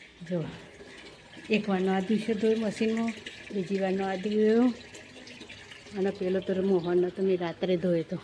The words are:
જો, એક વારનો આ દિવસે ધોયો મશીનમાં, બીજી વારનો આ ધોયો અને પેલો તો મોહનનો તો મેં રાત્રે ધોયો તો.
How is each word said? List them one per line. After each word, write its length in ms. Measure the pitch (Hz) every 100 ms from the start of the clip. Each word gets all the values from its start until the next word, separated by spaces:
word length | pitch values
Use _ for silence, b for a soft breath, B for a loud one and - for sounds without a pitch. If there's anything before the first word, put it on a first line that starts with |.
| - - 175
જો, 140 | 180 127 - - - - - - - - - -
એક 180 | 214 208
વારનો 240 | 185 190
આ 80 | 190
દિવસે 340 | 185 214 233
ધોયો 220 | 220 220 220
મશીનમાં, 560 | 214 - 220 226 226 - - - -
બીજી 240 | 196 180 196
વારનો 260 | 190 190
આ 120 | 190 190
ધોયો 560 | 208 214 214 226 247 - - - - - - - - - - - - 208
અને 120 | 190
પેલો 300 | 196 185 190
તો 220 | 185 185
મોહનનો 460 | 196 180 170 180 180
તો 120 | 196
મેં 140 | 190 180
રાત્રે 400 | 170 - 185 180
ધોયો 260 | 180 170
તો. 140 | 156 180